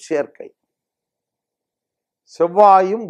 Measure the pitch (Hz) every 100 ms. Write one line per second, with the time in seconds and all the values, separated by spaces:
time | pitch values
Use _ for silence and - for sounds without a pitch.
0 | - 151 131 - - _ _ _ _ _
1 | _ _ _ _ _ _ _ _ _ _
2 | _ _ _ - 170 185 208 190 190 220